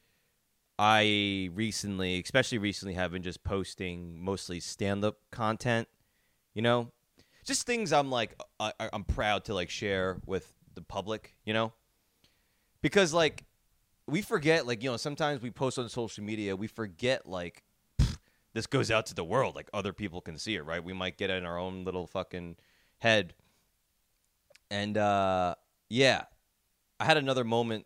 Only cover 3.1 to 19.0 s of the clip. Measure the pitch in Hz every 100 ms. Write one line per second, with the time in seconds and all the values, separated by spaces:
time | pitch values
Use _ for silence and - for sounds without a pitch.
3.1 | 90 87 82 - 98 90 - 92 87 87
4.1 | 82 92 98 - 87 - - 98 101 107
5.1 | - _ - 110 110 123 117 113 _ _
6.1 | _ _ _ _ 104 117 120 117 - _
7.1 | _ _ _ - 269 - 240 185 147 135
8.1 | 123 107 - - - 107 - 110 104 -
9.1 | - 107 98 - 98 87 - 104 95 92
10.1 | 90 - 92 - _ _ - - 98 92
11.1 | 110 - _ - 110 113 - _ _ _
12.1 | _ _ _ _ _ _ _ 147 202 175
13.1 | 170 151 - - _ _ _ _ _ -
14.1 | 156 - 208 147 165 120 117 135 117 151
15.1 | 143 147 143 120 - 135 127 117 127 113
16.1 | - 104 107 101 95 107 - 110 80 120
17.1 | 131 - 92 87 - _ _ _ - -
18.1 | - _ _ _ 110 - 135 107 110